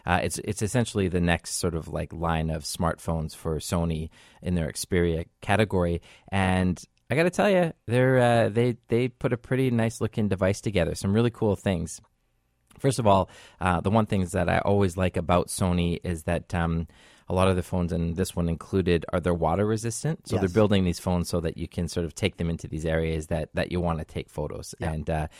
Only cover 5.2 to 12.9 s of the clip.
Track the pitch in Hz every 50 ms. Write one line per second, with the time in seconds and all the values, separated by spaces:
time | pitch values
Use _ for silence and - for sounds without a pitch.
5.2 | 85 - _ _ - - 101 98 110 92 - 92 87 85 85 85 - - - -
6.2 | _ - 95 98 95 92 92 92 92 90 85 - - - _ _ _ _ 117 147
7.2 | 170 180 175 - 190 208 190 180 175 160 - - _ - 113 123 127 131 131 127
8.2 | 120 120 117 117 110 104 101 117 120 123 117 - _ _ 117 117 127 123 - _
9.2 | - 127 123 117 - - 135 127 135 131 120 113 113 113 - - 113 107 - 117
10.2 | 107 101 95 90 98 92 104 - - 113 101 92 82 78 80 - - 98 98 110
11.2 | 120 120 - - 113 107 95 - - 104 95 82 82 82 - - - _ _ _
12.2 | _ _ _ _ _ _ _ _ _ _ _ - - 139